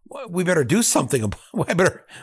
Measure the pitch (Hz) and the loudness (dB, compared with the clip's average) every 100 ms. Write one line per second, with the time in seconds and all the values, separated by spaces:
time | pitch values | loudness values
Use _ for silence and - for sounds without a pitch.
0 | _ - 240 175 180 170 127 196 220 - | _ -16 -6 -2 2 2 2 2 2 0
1 | 135 131 107 - - 220 139 175 185 - | 0 0 -2 -6 -8 -4 -2 2 2 0
2 | - - | -10 -20